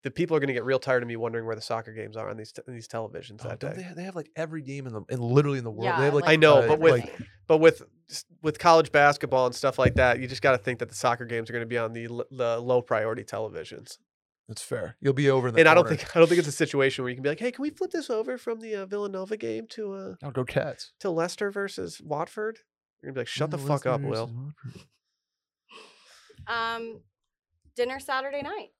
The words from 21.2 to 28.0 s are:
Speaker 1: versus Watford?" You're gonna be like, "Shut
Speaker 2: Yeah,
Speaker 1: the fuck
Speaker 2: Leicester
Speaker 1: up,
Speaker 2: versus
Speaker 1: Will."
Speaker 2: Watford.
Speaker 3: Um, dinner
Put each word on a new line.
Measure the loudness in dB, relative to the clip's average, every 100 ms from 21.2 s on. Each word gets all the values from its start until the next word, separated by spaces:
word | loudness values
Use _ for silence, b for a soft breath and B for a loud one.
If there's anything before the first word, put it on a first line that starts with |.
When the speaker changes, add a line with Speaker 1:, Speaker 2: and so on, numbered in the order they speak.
| -4 -4 -6
Speaker 1:
versus | -6 -8 -8 -10 -12
Watford?" | -10 -8 -8 -8 -10 -10 _ _ _ _
You're | -10
gonna |
be | -8
like, | -8
"Shut | -4 -4
Speaker 2:
Yeah, |
Speaker 1:
the | -4
fuck | -4 -2 -2
Speaker 2:
Leicester |
Speaker 1:
up, | -2
Speaker 2:
versus | -2
Speaker 1:
Will." | -6 -6
Speaker 2:
Watford. | -10 -12 -14 -18 -18 -20 _ _ _ _ _ _ _ _ B B B B B B B -8
Speaker 3:
Um, | -4 -4 -6 -10 -14 _ _ _ _ _ _ _ -4
dinner | -4 -4